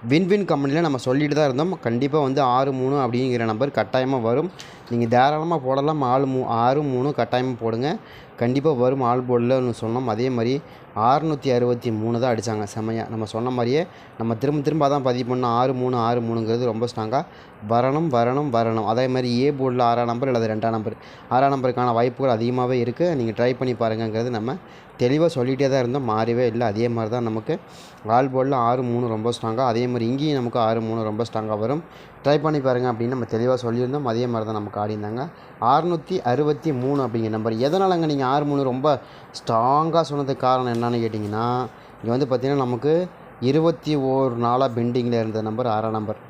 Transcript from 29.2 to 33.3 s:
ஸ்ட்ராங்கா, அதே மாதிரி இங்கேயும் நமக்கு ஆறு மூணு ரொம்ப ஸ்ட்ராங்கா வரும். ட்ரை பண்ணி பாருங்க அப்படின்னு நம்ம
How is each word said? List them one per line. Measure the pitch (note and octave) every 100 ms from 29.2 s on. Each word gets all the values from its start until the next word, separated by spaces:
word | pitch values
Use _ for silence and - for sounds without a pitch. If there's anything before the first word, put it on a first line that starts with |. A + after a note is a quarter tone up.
| A2+ A#2+
ஸ்ட்ராங்கா, | A2+ A2+ C3
அதே | A2+ B2
மாதிரி | B2 A2+
இங்கேயும் | C3+ D#3 C#3
நமக்கு | A#2+ B2 A2+
ஆறு | A2+ A2+
மூணு | A2+ A2
ரொம்ப | G#2+ A#2
ஸ்ட்ராங்கா | A2+ A2 G#2+
வரும். | A2 D3 E3 - - -
ட்ரை | C#3 D3
பண்ணி | D3+ D3+ C3
பாருங்க | B2 B2+
அப்படின்னு | A2 A#2 C3
நம்ம | A2+